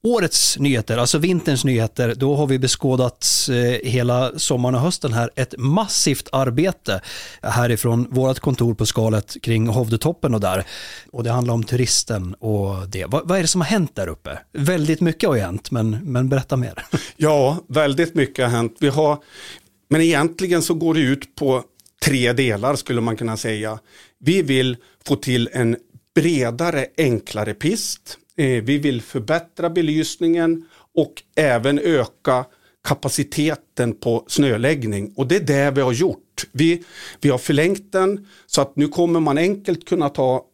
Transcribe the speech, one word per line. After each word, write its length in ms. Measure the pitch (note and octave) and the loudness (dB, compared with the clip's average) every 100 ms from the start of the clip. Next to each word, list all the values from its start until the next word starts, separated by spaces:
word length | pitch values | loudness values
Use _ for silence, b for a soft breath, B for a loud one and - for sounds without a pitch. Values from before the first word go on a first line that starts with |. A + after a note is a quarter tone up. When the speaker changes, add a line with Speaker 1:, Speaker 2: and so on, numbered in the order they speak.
Speaker 1:
årets 560 | A3 A#3+ E3+ - - - | 2 2 2 2 0 2
nyheter, 380 | C#3+ B2 - A#2+ | 2 2 0 0
alltså 200 | A#2+ D#3 | 2 2
vinterns 480 | E3+ F3 D#3+ C3 C#3 | 2 0 0 0 2
nyheter. 480 | A#2+ A2+ - A#2+ A#2+ | 0 0 0 -2 0
Då 200 | C3+ C#3+ | 0 2
har 120 | C#3+ | 0
vi 120 | C3 | 0
beskådat, 880 | B2+ - C3+ B2+ B2 - - - - | 0 0 0 2 0 -2 -2 0 0
eh, 400 | B2 A#2+ B2 C3 | 0 2 0 -2
hela 500 | B2 A#2+ B2 C3 D#3 | 0 0 0 -2 -4
sommaren 360 | - B2+ B2 B2+ | -2 0 2 2
och 60 | |
hösten 320 | D#3 F3+ C#3 | 0 -2 -2
här 160 | A2+ A#2 - | -2 -2 -4
ett 180 | B2+ - | -6 -2
massivt 720 | C3 F3+ G#3+ - - C3+ - | 0 0 0 0 0 0 -2
arbete 720 | C3+ C3 A#2+ F#3 F3+ - F#2+ B B B B | -2 0 0 0 -2 -4 -6 B B B B
härifrån 680 | G2+ G#2+ A#2+ A2+ B2 A#2 B2 | -2 0 0 0 0 0 0
vårt 300 | B2+ C3 C3 | 0 0 0
kontor 340 | C#3+ B2+ A#2 | -2 0 0
på 120 | A2 G#2+ | 0 -2
Skalet 520 | - A2 A2 - - | 0 2 0 -2 -8
kring 260 | - A2+ A2+ | -2 0 2
Hovdetoppen 680 | A2+ A2+ A2+ D#3+ F3 D3 | 0 0 0 0 0 0
och 80 | A2 | 0
där. 220 | G2 F#2 - B B B B | 0 -2 -4 B B B B
Och 120 | A#2+ | -8
det 80 | A#2 | -2
handlar 220 | A#2+ B2 | 0 0
om 100 | A#2 | -2
turisten 680 | A2 B2 B2+ - - G#2+ F2+ | -2 -2 0 0 0 -4 -6
och 540 | - A2+ G#2 G2 F#2+ F#2+ | -6 -2 -2 -2 -4 -8
det. 160 | F#2+ F2+ | -8 -4
Vad, 220 | D3 E3+ | -4 0
vad 100 | F#3+ | 0
är 40 | |
det 60 | E3 | 0
som 140 | F3+ | 0
har 60 | D3+ | 0
hänt 280 | G#3+ D#3 - | 0 0 -4
där 120 | F2+ | -8
uppe? 320 | D2+ - C#2 - | -8 -12 -14 -12
Väldigt 480 | - C#3+ F3+ D3+ D#3+ | -4 0 0 0 2
mycket 280 | F3 D#3 A#3 | 0 2 0
har 60 | B2+ | 0
ju 60 | |
hänt, 300 | F#2 G2+ - | -2 -6 -4
men, 260 | A#2+ A2 G#2+ | -2 -2 -2
men 260 | F3 B2 C3 | -2 -2 0
berätta 280 | C#3 - C3 | 0 0 -4
mer. 260 | A#2+ - - - | -4 -8 -6 -6
<laughs> 180 | - - | -6 -2
Speaker 2:
Ja, 400 | D#3 D3 C3 E3+ - | 2 4 2 0 -2
väldigt 460 | C#3 D3 C#3 E3 E3 | 0 2 2 0 0
mycket 300 | C3+ - B2 | -2 0 0
har 60 | |
hänt. 260 | A#2 A#2 - | 2 -2 0
Vi 100 | C#3 | 0
har, 280 | C3+ D#3 D3 B B B B B _ _ | 2 2 0 B B B B B _ _
men 120 | D#3 | 2
egentligen 600 | E3 D3 D#3+ E3+ F#3 F3 | 4 4 2 -2 0 0
så 120 | E3 | 2
går 200 | E3 E3 | 0 2
det 60 | D#3+ | 2
ut 360 | C3 C3+ - - | 2 0 -6 -2
på 280 | C#3+ B2+ - _ _ _ - | 0 0 -2 _ _ _ 0
tre 280 | C#3 A#2+ | 2 2
delar, 420 | A#2+ C3 G2+ B2 C#3 | 2 0 0 -2 -2
skulle 260 | - A#2+ | -2 -2
man 160 | A2+ A2+ | -2 -2
kunna 200 | A#2 A2 | -4 -4
säga. 420 | A#2 G#2+ G#2+ A2 b b b b | -4 -4 -6 -8 b b b b
Vi 220 | B2+ F#3+ | 0 2
vill 360 | D3 C3 B2+ B2 b b - | 2 2 2 -2 b b -4
få 80 | C#3 | -2
till 340 | - B2 A#2 | 2 0 0
en 240 | C3 A#2 A#2+ _ - _ - | 0 0 0 _ -20 _ 2
bredare, 680 | D#3+ D#3 A#2+ A#2+ E3+ D#3 C3 - | 2 2 0 -2 -2 -2 -4 0
enklare 560 | C3 A2+ - G#2+ G#2 | 0 0 -4 -6 -6
pist. 640 | G#2 D#3 A3 - - - - _ - | -2 -2 -2 -4 -10 -14 -20 _ -2
Eh, 240 | C3+ B2 | 0 0
vi 140 | A2 C#3+ | 0 0
vill 240 | D3 A#2+ | 0 -2
förbättra 680 | - C#3 G#2+ E3 E3 - E3+ | -4 -8 -2 -4 -4 -6 -2
belysningen 960 | E3+ D#3 D#3 D#3 - E3 E3+ E3 E3 B B B - | 0 0 0 -2 -2 0 2 2 -2 B B B -2
och 180 | D3+ - _ - | -2 -6 _ 0
även 440 | D3+ A#2+ B2+ C#3+ | 2 2 2 2
öka 680 | E3+ D3+ A2 _ - B2+ C3 b b b - | 2 2 0 _ 0 0 -2 b b b -4
kapaciteten 1040 | C#3+ C3+ - C#3 - D3+ D3+ _ - A#2+ | -2 -2 -4 -4 -2 -2 -4 _ -4 -4
på 300 | - A#2+ A2+ - | -2 -2 -2 -2
snöläggning. 840 | - C#3+ A2 C3 D#3 A2+ G2+ G2+ - | 0 2 2 0 0 -2 -4 -6 -4
Och 120 | C3+ | 0
det 80 | F#3+ | 0
är 40 | |
det 320 | C#3+ C#3 C#3+ | 2 2 2
vi 100 | C#3 | 2
har 100 | B2+ | 0
gjort. 520 | A#2+ F3+ - _ - - | 2 0 -2 _ -16 -10
Vi, 320 | B2+ E3 E3+ E3+ B B B | 0 2 0 -6 B B B
vi 80 | C#3+ | 0
har 80 | B2+ | 0
förlängt 540 | - C#3+ E3 G3+ - | 0 2 2 0 -2
den 340 | F#3+ F#3+ G3+ B B B | 0 0 -2 B B B
så 160 | - | -2
att 140 | C#3 - | 0 0
nu 120 | D3 | 0
kommer 320 | E3+ E3+ E3+ | 2 2 2
man 180 | D3+ C#3+ | 2 2
enkelt 520 | F3 G3+ - E3 - | 0 -2 -4 -6 -2
kunna 200 | F3 C#3+ | 0 0
ta 340 | D3 B2+ B2+ - | 0 0 0 -4